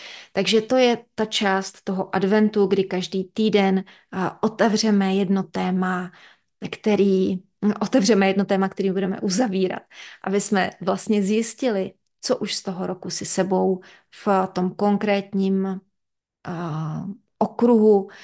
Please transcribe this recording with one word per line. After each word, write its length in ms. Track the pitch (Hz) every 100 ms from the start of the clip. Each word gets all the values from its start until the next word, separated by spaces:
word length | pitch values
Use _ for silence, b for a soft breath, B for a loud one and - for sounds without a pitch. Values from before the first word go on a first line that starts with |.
| B B B
Takže 280 | - 196 220
to 140 | 220 254
je 300 | 247 233 - -
ta 100 | 220
část 560 | - 202 190 190 -
toho 320 | - 185 - 190
adventu, 500 | 190 214 214 214 190
kdy 160 | 196
každý 400 | 190 185 180 190
týden, 600 | 190 - 220 202 196 190 190 B B
a, 320 | 190 180 -
otevřeme 720 | 214 220 226 208 220 202 190 190
jedno 280 | 190 196
téma, 680 | 190 185 185 185 185 180 180 B B B B _ -
který, 680 | - 220 202 196 190 190 185 - _ 208 -
otevřeme 460 | 202 262 190 202 196
jedno 180 | 190 190
téma, 240 | 196 190
který 220 | - 196
budeme 280 | 185 196 -
uzavírat, 600 | 208 185 247 190 185 - - B B B
aby 180 | 196 202
jsme 280 | - 196 185 -
vlastně 420 | 180 190 - 208
zjistili, 720 | 190 214 226 - 262 196 190 - _ _
co 160 | - -
už 180 | 202 -
z 80 |
toho 240 | - 180 180
roku 220 | 185 180
si 160 | - -
sebou 560 | - 190 185 185 185 B B B
v 160 | - 214 190 190
tom 180 | 185 185 -
konkrétním, 1080 | 208 202 208 202 196 196 190 190 190 190 - _ _ _ _ _
a, 640 | - 170 170 156 156 156 190 202 _ _
okruhu, 720 | 202 - 240 233 214 202 196 B